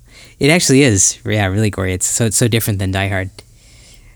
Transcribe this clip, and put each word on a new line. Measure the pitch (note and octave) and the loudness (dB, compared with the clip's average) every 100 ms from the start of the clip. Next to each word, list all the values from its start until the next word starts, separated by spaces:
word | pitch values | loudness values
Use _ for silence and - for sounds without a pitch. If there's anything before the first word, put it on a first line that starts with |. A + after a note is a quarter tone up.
| - - - - | -20 -20 -20 -2
It | C#3+ | 0
actually | F3 E3+ C3+ | 2 4 4
is. | C#3+ G2 - - | 4 4 0 -2
Yeah, | G#2+ G#2+ G2 | -4 -2 0
really | G2 A2 | 0 -2
gory. | G2 F#2+ | -2 -4
It's | F#2 - | -4 -4
so, | - A2+ | -2 -2
it's | - | 0
so | B2 | 0
different | A2+ A2+ G2 | 0 -2 -2
than | G2 | -2
Die | F#2+ G2 | -2 -2
Hard. | G2 F#2+ - - - - - - - - | -4 -6 -12 -20 -20 -20 -20 -20 -20 -20